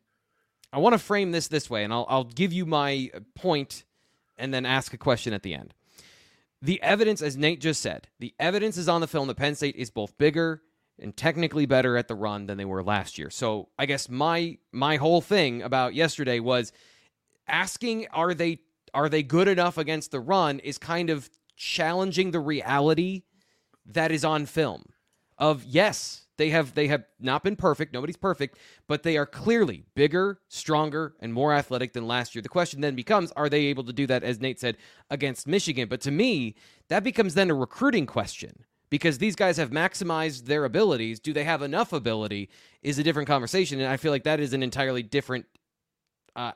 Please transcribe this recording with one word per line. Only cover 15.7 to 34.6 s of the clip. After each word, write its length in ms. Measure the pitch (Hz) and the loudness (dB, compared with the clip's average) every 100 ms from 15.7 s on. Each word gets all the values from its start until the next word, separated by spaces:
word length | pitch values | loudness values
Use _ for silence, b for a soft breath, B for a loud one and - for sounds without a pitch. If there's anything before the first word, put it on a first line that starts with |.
| 131 127 | 0 0
yesterday 460 | 120 160 - 127 120 | 2 0 0 -2 0
was 320 | 117 127 110 - b b b b _ _ - | 2 0 0 -8 b b b b _ _ -4
asking, 600 | 160 190 - 233 226 214 | -2 -2 -4 -4 -4 -4
are 220 | 156 175 | -2 0
they, 240 | 170 170 165 _ _ _ | 0 -2 -4 _ _ _
are 160 | 139 151 | -2 2
they 140 | 156 | 2
good 260 | 135 160 190 | 2 4 6
enough 300 | 180 175 160 | 4 2 0
against 320 | 151 156 - | -2 -4 -4
the 100 | 135 | -6
run 380 | 123 190 156 139 | 0 2 2 0
is 180 | 143 - | -6 -8
kind 320 | - 170 165 | -4 -2 0
of 220 | 147 - _ _ - | -2 -6 _ _ -12
challenging 760 | - - 160 180 190 165 190 | -4 -2 0 0 0 0 0
the 80 | 165 | 0
reality 840 | 147 143 113 139 151 160 180 190 - _ _ _ _ _ - | -2 -2 0 4 4 4 2 -4 -12 _ _ _ _ _ -6
that 240 | 160 160 | 0 2
is 140 | 156 | 2
on 200 | 156 156 143 | 2 0 0
film 380 | 160 139 82 - _ _ _ _ - | 0 0 -2 -14 _ _ _ _ 0
of, 260 | 151 143 | 2 2
yes, 600 | 127 143 202 - - - _ - | 0 2 4 2 -8 -14 _ -2
they 140 | 156 | 2
have, 240 | 160 131 | 2 0
they 140 | 147 147 | 0 2
have 160 | 143 - - | 0 -4 -8
not 240 | 127 143 | -2 -2
been 100 | 196 | -2
perfect. 380 | 208 175 147 156 | 0 0 0 -4
Nobody's 240 | 123 147 - | -6 -8 -4
perfect, 420 | 190 160 139 - b b b | -2 -2 -4 -8 b b b
but 160 | 151 | -2
they 120 | 165 151 | 0 0
are 100 | 143 | 0
clearly 580 | - 208 233 165 82 - | -2 2 4 4 0 -4
bigger, 460 | - 147 175 196 190 _ | 2 4 4 0 -4 _
stronger, 640 | - - 151 156 151 151 - | -8 0 0 0 -2 -6 -8
and 120 | 113 | -6
more 200 | 117 151 | 0 2
athletic 380 | 147 139 127 123 | 2 0 -2 -4
than 160 | 120 113 | -6 -2
last 260 | 123 117 | -2 -4
year. 80 | 120 | -8
The 60 | 104 | -4
question 320 | 180 170 139 | -2 -2 -2
then 160 | 147 127 | -4 -2
becomes, 340 | 123 208 170 | 2 2 2
are 160 | - 147 | -2 0
they 180 | 147 143 | 2 2
able 180 | 135 | -2
to 80 | 123 | -4
do 140 | 123 135 | -2 0
that, 160 | 127 | 2
as 160 | 120 113 | 0 -4
Nate 180 | 131 | -4
said, 180 | 120 | -4